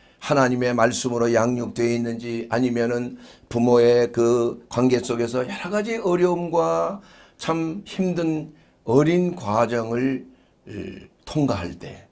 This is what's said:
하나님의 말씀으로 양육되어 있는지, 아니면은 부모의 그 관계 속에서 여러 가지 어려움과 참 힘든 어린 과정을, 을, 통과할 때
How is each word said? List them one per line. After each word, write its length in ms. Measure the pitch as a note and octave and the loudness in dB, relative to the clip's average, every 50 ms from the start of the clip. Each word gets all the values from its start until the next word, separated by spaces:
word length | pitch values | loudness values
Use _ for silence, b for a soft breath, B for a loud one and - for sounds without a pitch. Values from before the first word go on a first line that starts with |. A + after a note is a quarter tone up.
| b b b b | b b b b
하나님의 540 | - - D3+ C#3 C3 B2 B2+ B2 B2 B2 B2 | -4 0 2 4 4 2 2 0 0 0 2
말씀으로 600 | A#2 A2+ B2 B2 - - B2+ A#2+ A#2 A#2 A#2+ A#2 | 4 2 2 2 0 -4 -2 0 0 0 2 2
양육되어 520 | A2 A2+ B2 B2+ A#2+ A#2+ G#2 G2 A#2 A#2+ | 2 2 2 0 -2 -4 -6 -4 -2 0
있는지, 600 | A#2 A#2 A#2+ A#2 A#2 A#2 A#2 A#2+ A#2+ A#2 A2+ A2 - | 0 0 0 -2 -4 -6 -6 -8 -8 -6 -6 -6 -4
아니면은 680 | A2 A#2+ B2+ B2 A#2+ A#2 A#2 A#2 A#2+ A#2+ B2 B2 - B B B B B B _ | -2 0 0 0 0 0 0 0 -2 -4 -6 -6 -10 B B B B B B _
부모의 600 | - A#2+ A#2+ B2 A#2+ A#2+ A#2 A#2+ A#2+ A#2+ A#2+ A#2+ | -2 0 4 4 6 6 6 6 6 6 4 2
그 540 | - A#2+ A#2 A#2 A#2+ A#2+ A#2+ A#2+ - - - - | 2 2 2 4 4 2 2 0 -2 -6 -14 -8
관계 300 | - A#2+ B2 B2+ B2 A#2+ | -2 2 2 4 4 2
속에서 480 | A#2+ - A#2 A#2 A#2+ A#2 A#2+ B2+ B2+ - | 0 -2 -2 -2 -2 -2 -2 -4 -4 -4
여러 220 | G3+ - - F3+ | -6 -10 -8 -4
가지 280 | G#3 G#3 G#3 A#3 A3+ A3+ | -4 -4 -2 -2 -4 -4
어려움과 1040 | G#3+ F#3 F3 E3+ F3+ F3+ F3 F3 F3 E3 D#3+ E3+ E3 E3 E3 E3 E3 E3+ G3 G3+ B B B B B B B B | -2 0 2 2 2 2 2 0 -4 -2 0 0 0 2 0 0 -2 -4 -6 -8 B B B B B B B B
참 460 | - - E3 E3 E3 D#3+ D#3+ G3+ - | -4 -4 -2 -2 -2 -4 -6 -8 -12
힘든 680 | - - - F#3+ F3+ F3 F3 E3 D#3+ D#3 D#3 D#3 D#3 b b b b b b b | -14 -6 -4 -2 -2 0 -2 -2 -2 -2 -2 -6 -10 b b b b b b b
어린 520 | - A#2 C#3 D3+ D#3+ F3 F3+ F3+ F3 F3+ | 2 4 4 4 4 4 2 2 0 -2
과정을, 880 | - - G2+ G#2 A2+ A#2+ A2+ A#2+ A#2 A2+ A2+ A#2 A#2+ B2+ C3+ C3 B2+ - - b b b b b b _ - | -4 -4 -2 2 2 2 2 0 -2 -2 -2 -4 -2 -2 -2 -2 -4 -8 -14 b b b b b b _ -16
을, 420 | G#2+ G2+ F2 F#2+ F#2+ G2 D#2 - _ _ _ | -14 -12 -12 -12 -12 -16 -20 -20 _ _ _
통과할 520 | - - D#3 C#3+ C3 A2+ F#2 F2 D#2+ D#2+ - | -6 -2 0 0 0 0 -2 -4 -8 -10 -12
때 300 | - - - - - _ | -16 -16 -18 -18 -20 _